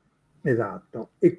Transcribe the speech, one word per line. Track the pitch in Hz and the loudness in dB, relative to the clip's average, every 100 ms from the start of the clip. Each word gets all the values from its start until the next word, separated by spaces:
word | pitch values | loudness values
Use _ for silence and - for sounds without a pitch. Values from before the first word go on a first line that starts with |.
| _ _ _ _ | _ _ _ _
esatto. | 160 117 104 92 - 123 107 _ | -2 0 -2 -6 -14 -14 -14 _
E, | 175 | 2